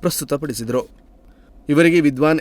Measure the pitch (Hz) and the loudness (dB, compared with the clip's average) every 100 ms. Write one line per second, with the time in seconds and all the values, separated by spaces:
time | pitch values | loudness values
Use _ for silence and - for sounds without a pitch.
0 | 175 - 127 139 147 110 117 123 113 - | -4 -4 -4 -4 -4 -8 -4 -4 -6 -12
1 | - - - - - - - 147 170 170 | -20 -20 -20 -20 -20 -14 -2 2 4 4
2 | 147 131 151 160 | 2 2 0 0